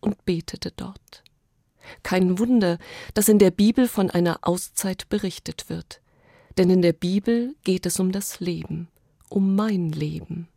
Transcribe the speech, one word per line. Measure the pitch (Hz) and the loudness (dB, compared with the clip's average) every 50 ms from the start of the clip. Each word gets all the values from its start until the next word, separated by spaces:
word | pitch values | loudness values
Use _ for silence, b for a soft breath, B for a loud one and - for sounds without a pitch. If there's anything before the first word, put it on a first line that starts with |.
und | - 208 202 _ _ | -2 -4 -4 _ _
betete | - 180 165 165 - - - - - _ | -4 -4 -4 -4 -10 -12 -12 -12 -12 _
dort. | - 190 185 190 - _ _ - - _ _ _ _ _ _ _ _ _ _ _ B B B B B _ | -12 -14 -14 -14 -18 _ _ -20 -20 _ _ _ _ _ _ _ _ _ _ _ B B B B B _
Kein | - - 185 185 180 180 180 | -2 0 2 2 2 2 0
Wunder, | 220 240 254 240 208 180 170 170 B B B B B B B | 2 2 4 4 4 2 0 -2 B B B B B B B
dass | - 208 - | 0 4 6
in | 214 208 | 6 8
der | 202 185 | 8 6
Bibel | 185 - 202 214 233 - 254 240 | 6 4 4 4 6 4 2 2
von | - - 196 180 | 2 0 -2 0
einer | - 175 175 175 165 - | 2 2 2 2 0 -2
Auszeit | - - 175 185 - - _ - - 196 185 185 - _ | -2 -2 -2 -2 -4 -8 _ -6 -4 -4 -6 -6 -6 _
berichtet | - 208 202 190 - - _ - - - - - | -4 -2 -2 -4 -8 -8 _ -14 -14 -14 -10 -10
wird. | 160 165 165 _ - - b b b b b b b b b b b - | -10 -10 -10 _ -20 -20 b b b b b b b b b b b 0
Denn | 185 175 | 2 4
in | 185 185 | 4 6
der | 175 175 165 | 4 4 2
Bibel | _ - 175 185 202 196 - 233 233 240 247 294 _ _ | _ -2 0 0 0 2 2 0 0 0 -4 -8 _ _
geht | - 185 185 - | -2 -2 0 0
es | 180 - - | -4 -2 0
um | 190 185 | 0 0
das | 185 196 202 - - - | -2 -2 -6 -8 -10 -8
Leben, | 180 175 170 165 160 - 156 160 170 165 _ _ _ _ _ _ _ _ | -6 -6 -6 -6 -8 -8 -10 -10 -10 -12 _ _ _ _ _ _ _ _
um | - 202 196 196 190 | -2 0 2 2 2
mein | 196 214 220 208 185 175 160 | 0 0 0 0 -2 -2 -2
Leben. | 156 156 151 151 156 160 156 - 165 170 170 - _ | -4 -4 -6 -6 -6 -10 -10 -10 -12 -12 -12 -14 _